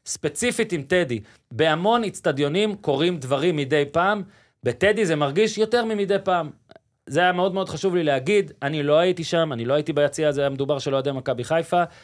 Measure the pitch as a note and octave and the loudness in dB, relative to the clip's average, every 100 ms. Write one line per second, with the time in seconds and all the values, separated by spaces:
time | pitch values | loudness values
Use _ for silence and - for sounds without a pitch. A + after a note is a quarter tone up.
0 | - - D#3 - A#3+ A#3+ A3 E3 C3 F3+ | -14 -6 -6 -2 -2 -2 -2 -4 0 0
1 | D3+ A2+ - - _ A#2 D#3 D#3 G3+ A#3+ | 0 -4 -8 -20 _ 0 2 2 2 0
2 | G3+ - E3+ C3+ C#3+ F3+ G#3+ G3+ - C#3 | -2 -2 -2 0 0 0 -2 -2 -2 0
3 | F3 E3+ B2+ C3+ E3+ D3+ C3 D3+ C#3+ D#3+ | 0 -2 -2 0 0 0 0 0 2 0
4 | F#3+ G#3 F#3 - _ _ D#3+ - G3 G#3+ | 0 0 -6 -16 _ _ -6 0 2 2
5 | F#3 D3+ C#3+ D#3 A3 G#3 A3 A#3+ A3+ G#3 | 2 2 0 2 0 0 0 0 0 -2
6 | F#3+ G3 F#3+ F3 D3+ - _ - _ _ | 0 0 0 -2 -2 -10 _ -20 _ _
7 | - C#3+ F3+ F3+ F#3+ F#3+ F#3 D#3 F#3+ F3 | -4 2 2 2 0 0 -4 -2 0 2
8 | D3+ C3+ C3+ G#3 F3 - C#3 D#3 C#3+ D#3 | 2 0 2 2 0 -4 -4 -2 2 4
9 | F#3 F3+ D3+ E3 D#3+ A#2 A#2 D3+ D3+ C#3+ | 4 0 -2 0 0 -2 -2 0 0 0
10 | D3 D#3+ D3+ C#3 C#3 C3+ C#3 C#3 C#3+ C3+ | 0 2 0 0 -2 -2 -2 -2 -2 -2
11 | C3+ C3+ C3 A#2+ A#2 D#3+ D#3+ F3 E3+ - | -2 -4 -4 -4 -2 -2 0 0 0 -6